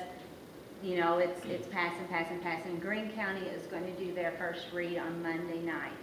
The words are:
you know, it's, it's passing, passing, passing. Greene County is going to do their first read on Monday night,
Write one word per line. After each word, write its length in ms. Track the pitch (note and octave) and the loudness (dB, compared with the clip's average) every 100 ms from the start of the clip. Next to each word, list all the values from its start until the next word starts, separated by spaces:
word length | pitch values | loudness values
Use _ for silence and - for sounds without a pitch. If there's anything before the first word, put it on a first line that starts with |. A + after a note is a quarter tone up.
| - - - - - - - - | 0 -8 -12 -12 -14 -14 -12 -6
you 140 | G3 F3 | 0 6
know, 200 | E3+ F3 | 8 8
it's, 260 | F3 - F3 | 6 2 -2
it's 220 | F3 - | -2 -2
passing, 360 | F#3+ F3 E3+ F3+ | 2 2 0 0
passing, 320 | E3+ E3 F3 | 0 0 0
passing. 380 | F3 E3 F#3 E3+ | 0 0 0 -2
Greene 320 | F#3 G#3+ G#3+ | 0 0 -2
County 280 | A3 G3 F#3+ F#3 | -2 -2 0 -2
is 180 | F3 - | -4 -4
going 180 | F3+ F3+ | -4 -2
to 180 | F3+ | -2
do 100 | F3+ | -2
their 200 | F3 E3+ | 0 0
first 320 | E3 F3+ E3+ - | 0 -2 -2 -2
read 280 | F3 E3+ E3+ | -2 0 0
on 240 | E3 E3+ | 0 0
Monday 360 | E3 E3 E3+ E3 | 0 0 0 0
night, 340 | E3+ D3+ C#3 C#3+ | 0 0 -2 -6